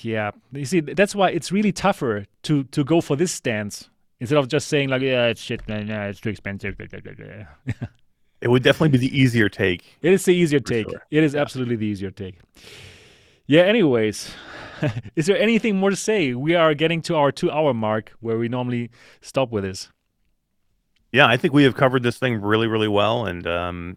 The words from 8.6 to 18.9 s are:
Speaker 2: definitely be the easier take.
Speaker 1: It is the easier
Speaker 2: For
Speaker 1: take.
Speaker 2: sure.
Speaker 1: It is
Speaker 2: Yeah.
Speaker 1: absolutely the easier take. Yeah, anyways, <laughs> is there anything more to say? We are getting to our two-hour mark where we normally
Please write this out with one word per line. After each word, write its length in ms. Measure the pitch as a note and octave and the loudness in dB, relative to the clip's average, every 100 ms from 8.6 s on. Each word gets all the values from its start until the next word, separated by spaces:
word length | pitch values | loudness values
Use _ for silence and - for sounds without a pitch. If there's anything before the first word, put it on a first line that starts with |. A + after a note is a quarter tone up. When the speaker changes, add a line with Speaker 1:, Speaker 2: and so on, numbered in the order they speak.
Speaker 2:
definitely 340 | B2+ - D#3+ C3 | 4 4 4 2
be 100 | C3 | 0
the 120 | - | 2
easier 280 | C3 A#2 G2+ | 2 4 0
take. 500 | - G2 F2+ - _ | 0 -2 -2 -8 _
Speaker 1:
It 100 | D#3+ | 0
is 120 | F#3+ | 2
the 100 | - | 2
easier 260 | F3+ E3+ C#3+ | 2 2 2
Speaker 2:
For 60 | - | 0
Speaker 1:
take. 240 | A#2+ G#2 | -4 -4
Speaker 2:
sure. 120 | F2 - | -10 -2
Speaker 1:
It 120 | D3+ | 2
is 120 | D#3 | 2
Speaker 2:
Yeah. 80 | C#3+ | 0
Speaker 1:
absolutely 340 | C#3 C3 A#2+ A#2 | -4 -4 -4 -2
the 100 | G#2+ | -4
easier 240 | G2 G2 | -4 -8
take. 280 | - F#2+ F#2 _ _ - - - - - _ _ _ - | -10 -14 -14 _ _ -20 -20 -20 -20 -20 _ _ _ 4
Yeah, 160 | D3+ | 6
anyways, 720 | F3+ A#3 D#3+ A#2+ G#2+ G2 - - - - - | 6 6 4 4 2 -2 -12 -16 -18 -18 -18
<laughs> 420 | - D3 A#2+ G#2 - | -6 -4 -4 -6 -4
is 100 | D#3 | 0
there 120 | F#3 | 2
anything 380 | G#3 A3+ A#3 F#3+ | 2 2 2 2
more 140 | G3 | 0
to 60 | F#3+ | 0
say? 360 | - G#3+ C#3+ | -2 0 0
We 200 | B2 D3+ | -2 0
are 200 | E3+ D#3+ | 4 4
getting 280 | D3 D#3+ E3 | 4 0 0
to 140 | - D#3+ | -2 2
our 140 | C#3+ | 2
two-hour 420 | - F3 D3 D#3 | 2 -2 0 0
mark 380 | A#2 G#2+ G#2+ - - | 0 0 -2 -4 -10
where 180 | A2+ A2+ | -4 -2
we 100 | A#2 | -2
normally 420 | B2+ B2 A#2+ A#2 | -4 -4 -4 -6